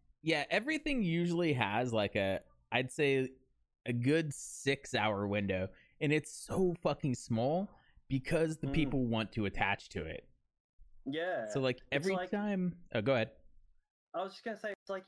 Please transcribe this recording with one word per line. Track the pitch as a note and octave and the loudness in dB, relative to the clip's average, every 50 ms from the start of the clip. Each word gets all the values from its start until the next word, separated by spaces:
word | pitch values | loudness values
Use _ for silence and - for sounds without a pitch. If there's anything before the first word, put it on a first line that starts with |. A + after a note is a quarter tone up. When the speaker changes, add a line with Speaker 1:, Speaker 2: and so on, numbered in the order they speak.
| _ _ _ _ | _ _ _ _
Speaker 1:
Yeah, | - D#3 D#3+ D3 C#3 - | -2 0 0 0 0 0
everything | E3+ G#3+ A3+ D4 D#4+ D4+ - D#4 C#4 B3 | 0 0 0 0 -4 -2 -2 -2 0 0
usually | G3+ E3 E3 E3+ F3 F3 E3+ E3+ F3 D#3+ | 0 2 2 2 2 2 2 2 2 2
has, | C#3 B2 A2 G2 G#2 A#2 B2+ B2 | 2 2 2 2 2 0 0 2
like, | A2+ A2 G2+ G2 - | 2 2 2 2 2
a, | G#2 G2 G2 F#2+ - - - _ _ _ - | 0 2 2 0 -2 -4 -10 _ _ _ -2
I'd | A2+ B2 B2+ B2+ | -2 0 0 -2
say, | - - D3 C#3 C#3 C3+ C3 B2+ - - _ _ _ _ _ _ _ _ - | 0 2 2 4 4 2 2 -2 -4 -12 _ _ _ _ _ _ _ _ -4
a | A#2+ | -2
good | B2 A#2+ A#2+ C3+ D3+ E3 D#3+ D3 | -2 2 4 4 4 4 2 0
six-hour | - - - - - - - C3+ C#3 - - - - A2+ G#2 A2 G#2 G2+ G2+ | -4 -8 -10 -12 -12 -4 -2 -2 -2 -2 -2 -2 0 2 2 2 2 2 2
window, | G2+ G2+ G#2 G2+ F#2+ F#2+ F#2 F#2+ - - - - _ _ - | 2 2 2 2 2 0 0 -2 -4 -6 -10 -20 _ _ -2
and | - C#3+ | 0 2
it's | D3+ D3+ - - | 2 2 0 -2
so | - - - - G3 F#3+ F#3+ F3+ E3+ - | -10 -14 -10 -4 0 2 2 2 2 0
fucking | - E3 C#3+ - - C#3 B2 | 0 -2 0 0 0 -2 -2
small | - - - A#2+ A2 A#2 C#3 D#3+ F#3 G3+ - - - _ _ _ - - - | -2 -2 -2 0 0 2 2 0 0 -2 -4 -8 -16 _ _ _ -20 -8 -4
because | C3+ C3+ - - F3 D#3+ E3 D#3+ D#3+ - | -4 -2 0 0 0 2 0 0 -2 -2
the | - C#3 | -4 0
Speaker 2:
Mm. | - | 2
Speaker 1:
people | E3 D3 C3+ C#3+ C3 B2+ | 2 2 2 2 2 2
want | A#2 A2+ A2 A2 - | 2 2 0 0 -2
to | - A2+ G#2 | -2 -2 -2
attach | G2 - - G#2 G2 G2+ - - - | 0 0 2 2 2 2 0 -4 -8
to | - F#2 D#2 | -8 -6 -6
it. | D#2+ - - - - - _ _ _ _ _ _ _ _ - - - - - - | -6 -8 -10 -12 -16 -20 _ _ _ _ _ _ _ _ -20 -20 -20 -20 -12 -10
Speaker 2:
Yeah. | C3 C#3 D#3 E3+ F#3 F3 C3 A2+ G#2+ | -6 -4 -2 -2 -2 -2 -2 -4 -2
Speaker 1:
So, | G#2+ C#3 | -2 0
like, | C3 B2+ B2+ - | 0 0 0 -2
Speaker 2:
It's | - - | -4 -4
Speaker 1:
every | C3+ C#3+ E3 F#3+ F#3+ | -2 -2 0 0 0
Speaker 2:
like | F3+ F3+ F3+ | 0 -2 -2
Speaker 1:
time, | - G#3 G#3 G#3 G3+ F#3 F3+ F3+ E3+ - - - - | -2 -2 0 0 0 0 0 0 -2 -4 -8 -4 -2
oh, | A#2 | 0
go | G2+ C3+ C3+ | 2 2 2
ahead. | A#2 A2+ - - - - - - - - - _ _ _ _ _ _ _ _ - | 2 2 -2 -6 -12 -20 -20 -20 -20 -20 -20 _ _ _ _ _ _ _ _ -6
Speaker 2:
I | E3+ | -6
was | F#3+ F#3+ F#3+ | -6 -6 -8
just | - - | -8 -8
gonna | A#3 G#3+ | -8 -6
say, | G3+ - G#3+ G3 - | -6 -6 -8 -8 -8
it's | _ - | _ -6
like, | G3 F#3+ F#3+ | -6 -6 -6